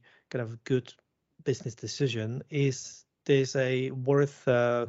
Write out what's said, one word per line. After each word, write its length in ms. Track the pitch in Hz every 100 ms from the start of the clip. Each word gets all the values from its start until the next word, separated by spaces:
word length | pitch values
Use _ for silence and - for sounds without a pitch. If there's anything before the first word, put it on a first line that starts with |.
| _ _ _
kind 120 | 131
of 220 | 113 117
good 280 | - 127 - - _ _ _ _
business 320 | - 123 120 -
decision. 680 | 110 - 139 113 110 131 -
Is 540 | 147 139 127 - - _ _
this 300 | - 139 131
a 380 | 139 127 131 135
worth, 560 | 131 127 139 143 - -
uh, 380 | 123 120 120